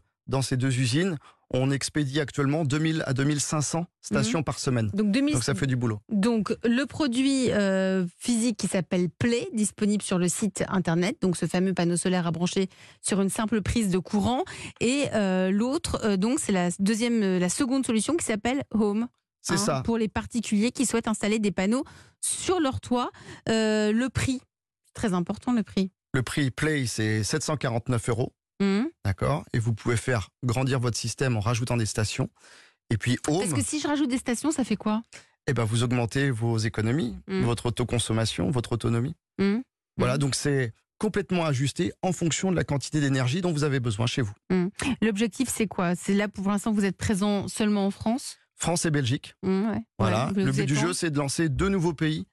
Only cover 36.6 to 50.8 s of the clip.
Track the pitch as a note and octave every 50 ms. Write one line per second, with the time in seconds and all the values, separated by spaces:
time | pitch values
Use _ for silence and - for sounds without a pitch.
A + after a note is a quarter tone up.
36.6 | G#2+ A#2 - - G#2 A2+ B2 D#3+ G#3+ - G2 F#2 - - F#3+ F#3+ B2+ A#2+ A#2+ -
37.6 | - B2 G#2+ - B2 - B2 A#2+ - - A2+ A2 A2+ G#2+ - - E3+ F#3+ C#3+ B2
38.6 | A2+ - A#2+ A2+ - A2+ A#2 A#2 A#2+ D3+ E3 _ _ _ - - G3 G3+ G#3 A#3
39.6 | C4 _ _ _ _ _ - - C3+ B2 B2+ C#3+ C#3+ C3+ A#2 - - D3 C#3+ C3+
40.6 | B2+ A2 - _ _ _ _ - - A3 - G3+ F#3+ - F#3 F3 E3 D#3 C#3 A#2+
41.6 | C#3+ C3 - - F3 G3+ - - - F#3 E3+ - F3 D#3+ - - - F#3 F3 D#3+
42.6 | - - D3 C3+ - - - D3+ C#3+ C3+ C#3 C3 B2+ B2 C3+ F#3+ F3+ F3+ D#3+ D3
43.6 | D3+ D3+ C3+ C3+ A#2 A#2+ G#2 G#2 A#2 B2 - C#3+ B2 G2+ G#2 _ _ - F#3 F#3
44.6 | F3 G3 - - - C#4+ A#3 - G#3 A3 G3+ G3 A#3 G3+ - - C4 - - -
45.6 | A3+ F3+ - - F#3 E3+ F3+ - - - G3+ G3+ G#3 G#3 - G#3 F#3 G3 G#3 G3
46.6 | - A#3 G#3+ G#3 G3+ G3 F3 - - - A3 F3+ G3+ G#3 G3+ G3 - F#3+ - -
47.6 | A3+ G#3 G#3 G3+ F#3+ G3 F#3+ - - A3 A#3 C#4 - - - _ _ _ _ -
48.6 | - D#3+ E3+ E3+ - E3+ D3 D3 C3+ A2+ C3+ D3+ - - - - - F#3+ F#3+ F#3+
49.6 | G#3 A3+ G#3 A3+ A3+ _ _ - G3+ F#3 - A2+ C3 D#3 F#3+ G3+ F#3+ - C3+ C3+
50.6 | - C3+ D3+ C#3